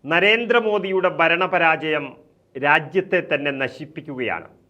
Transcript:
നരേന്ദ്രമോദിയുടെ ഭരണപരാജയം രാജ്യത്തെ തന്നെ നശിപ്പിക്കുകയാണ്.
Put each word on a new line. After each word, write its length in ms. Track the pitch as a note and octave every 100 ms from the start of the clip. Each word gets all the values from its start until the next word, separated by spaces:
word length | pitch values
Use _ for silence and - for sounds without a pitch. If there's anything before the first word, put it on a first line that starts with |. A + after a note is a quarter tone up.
| C#3
നരേന്ദ്രമോദിയുടെ 960 | E3+ G3 A3+ A#3 A#3+ A3 G#3 F#3+ F#3+ F#3 D#3
ഭരണപരാജയം 840 | E3 E3+ F#3 F3+ E3 D#3+ D#3 D3+ C#3 - _ _ _ C3
രാജ്യത്തെ 560 | C#3+ D#3 D3 F#3+ F#3+ F#3 E3
തന്നെ 220 | D3 C#3+ C3+
നശിപ്പിക്കുകയാണ്. 840 | C3 - D3+ - D3+ C3 A2+ E2 - _